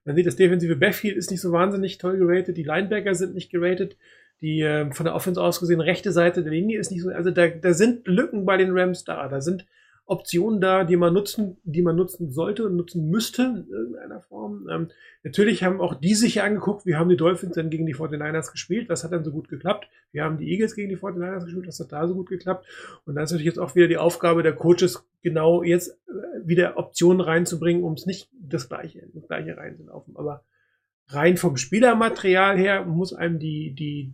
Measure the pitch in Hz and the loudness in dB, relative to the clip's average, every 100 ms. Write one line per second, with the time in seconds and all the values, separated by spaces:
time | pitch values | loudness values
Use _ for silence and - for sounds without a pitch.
0 | 147 151 170 - 185 180 170 147 202 - | -2 2 2 4 4 4 0 2 2 0
1 | 208 196 180 185 180 170 190 196 190 - | -2 -4 -4 -4 0 2 2 0 -4 -4
2 | 180 190 175 180 180 170 151 160 196 214 | -2 2 4 2 0 -4 -2 -2 -2 -2
3 | 202 180 180 185 - 175 175 180 - - | 0 0 -2 -6 -6 -2 0 0 -4 -8
4 | _ _ _ _ 156 156 151 151 147 135 | _ _ _ _ -2 0 0 0 -2 -2
5 | 165 160 185 180 175 170 175 170 160 180 | -2 -2 -2 0 0 0 2 2 2 0
6 | 202 175 175 175 156 160 214 214 175 180 | 0 4 4 2 0 0 0 -2 -4 -6
7 | 185 175 175 170 170 160 180 165 233 240 | -6 -2 0 4 4 4 2 4 4 2
8 | 190 185 - 208 190 190 185 180 185 175 | 2 2 2 0 2 4 4 2 0 -2
9 | - 160 135 135 147 185 - _ _ _ | -6 -8 -6 -4 -4 -6 -10 _ _ _
10 | - 180 - 170 214 214 190 190 170 175 | -6 -6 -2 -2 0 2 2 2 4 4
11 | 170 185 202 - 196 - 175 156 170 165 | 4 2 0 -4 -6 -6 -4 0 2 2
12 | 185 - 165 139 170 208 214 175 170 175 | 0 -4 -8 -4 -4 -2 -2 -2 -2 -4
13 | 156 214 226 - 254 214 - 202 240 - | 0 0 -2 0 -2 -2 -8 -8 -8 -10
14 | - - - 202 208 208 170 165 165 - | -14 -18 -16 -12 -12 -10 -8 -6 -6 -10
15 | - _ 160 190 214 180 185 185 175 135 | -20 _ -4 2 2 2 0 0 -4 -2
16 | 170 214 233 208 202 208 202 202 185 151 | 0 2 2 2 0 0 -2 -2 -2 0
17 | 175 170 165 185 180 170 160 160 160 139 | 4 4 4 0 -4 -6 -4 -4 -4 -4
18 | 156 147 151 160 156 - - 208 240 160 | -6 -6 -4 -6 -6 -10 -6 -4 -4 -6
19 | 165 175 156 151 - 139 160 214 - _ | -4 -6 -4 -8 -10 -6 -4 -6 -8 _
20 | _ 147 156 156 156 185 220 208 202 185 | _ -6 -4 -4 -4 -2 -2 -4 -8 -8
21 | 196 180 180 190 170 180 180 160 143 147 | -8 -8 -6 -8 -10 -10 -12 -12 -10 -4
22 | 170 185 180 185 185 185 - - - - | -4 -4 -6 -6 -4 -6 -8 -20 -20 -16
23 | - 143 156 170 156 - 175 180 170 160 | -8 -4 -2 0 0 -2 0 4 4 4
24 | 170 - 175 170 160 143 165 175 180 - | 0 2 2 2 2 2 4 4 4 0
25 | - _ 165 156 160 175 175 175 - - | -14 _ -4 2 4 4 4 2 0 -12
26 | - 196 339 254 165 170 175 - - - | -14 -12 -12 -8 2 4 4 0 -8 2
27 | 170 185 160 165 175 160 170 175 170 151 | 4 6 4 0 0 0 0 0 0 -4
28 | 185 185 - 262 147 151 - - 165 - | -6 -8 -10 -20 -8 -6 -6 -10 -12 -16
29 | - 156 160 160 160 - 156 165 - - | -20 -20 -10 -8 -8 -10 -14 -16 -18 -20
30 | - - 147 143 _ _ _ _ _ _ | -18 -10 -10 -10 _ _ _ _ _ _
31 | _ 143 170 180 160 131 - 208 247 226 | _ 2 4 4 2 -2 -2 6 6 6
32 | 226 - 190 185 196 185 196 196 180 165 | 2 2 2 4 4 4 2 2 0 -2
33 | 180 - 170 165 156 151 156 139 151 147 | -2 -4 -4 -2 -4 -6 -8 -8 -8 -8
34 | 135 | -10